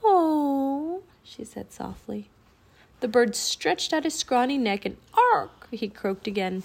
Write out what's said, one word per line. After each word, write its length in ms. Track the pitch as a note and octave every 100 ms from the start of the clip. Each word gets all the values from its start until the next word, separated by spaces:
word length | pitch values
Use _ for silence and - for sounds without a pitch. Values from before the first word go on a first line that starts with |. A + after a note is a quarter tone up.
Oh, 1000 | A4 F#4+ E4 D#4 C#4+ C#4 C4+ C#4 D#4 F4+ G4 _
she 220 | - -
said 280 | A3 - -
softly. 580 | - G3+ F#3+ - G#3 G#3 _ _ _ _ _ _ _
The 80 | B3
bird 280 | A#3 A#3+ -
stretched 560 | - - - F4 -
out 120 | D#4+
his 100 | D#4
scrawny 440 | - - B3 B3 C#4
neck 260 | A#3 G3+
and, 120 | F#3 - _ - B4
Ark! 360 | A#4+ - - -
he 180 | A3+ G#3+
croaked 380 | G#3 G3+ G3 -
again. 360 | G3+ F#3+ F#3